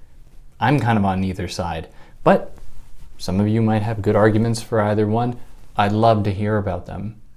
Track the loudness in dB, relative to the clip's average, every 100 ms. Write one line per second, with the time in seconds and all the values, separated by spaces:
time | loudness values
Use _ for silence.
0 | -20 -20 -20 -20 -20 -2 2 2 4 2
1 | 2 0 -2 -4 -6 -6 -6 -6 -10 -16
2 | -20 -2 2 2 2 -8 -6 -6 -6 -10
3 | -10 -8 -2 0 2 4 4 2 0 -2
4 | 2 4 6 4 2 -2 -2 0 2 2
5 | 2 0 -2 -4 -10 -14 -6 0 2 4
6 | 4 4 2 -2 0 0 -2 -4 -6 -10
7 | -10 -12 -18